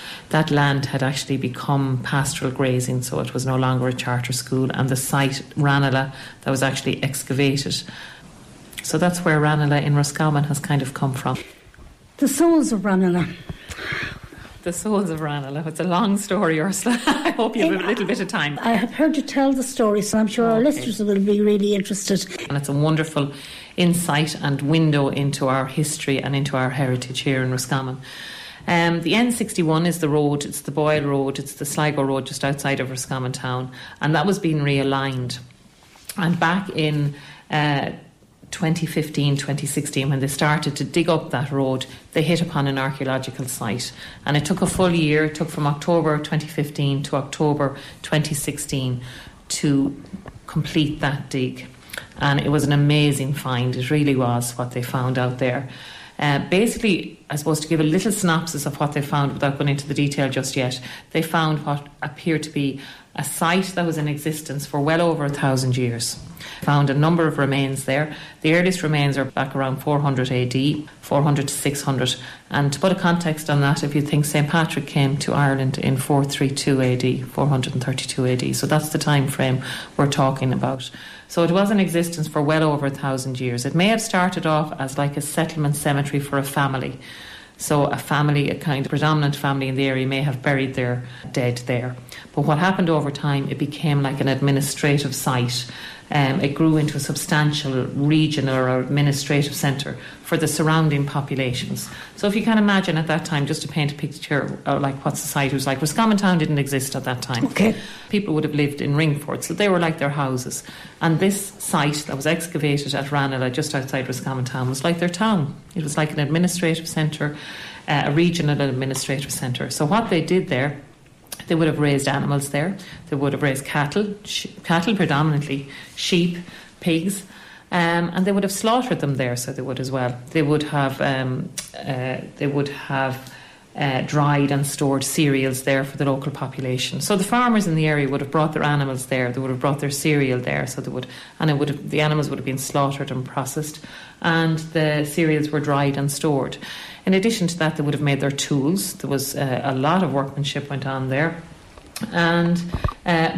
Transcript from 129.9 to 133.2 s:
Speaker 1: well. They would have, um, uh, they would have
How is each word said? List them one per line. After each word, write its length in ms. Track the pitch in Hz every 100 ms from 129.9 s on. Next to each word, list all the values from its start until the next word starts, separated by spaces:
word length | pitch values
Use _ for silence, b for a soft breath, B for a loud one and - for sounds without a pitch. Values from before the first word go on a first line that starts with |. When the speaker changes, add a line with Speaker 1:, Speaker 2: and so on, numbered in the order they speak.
Speaker 1:
well. 260 | 131 123 123 -
They 140 | 160
would 200 | 143 151
have, 380 | 147 147 135 131
um, 480 | 139 135 131 127 - - - -
uh, 420 | - 127 127 127 - -
they 100 | 143
would 220 | 143 143
have 640 | - - 135 135 123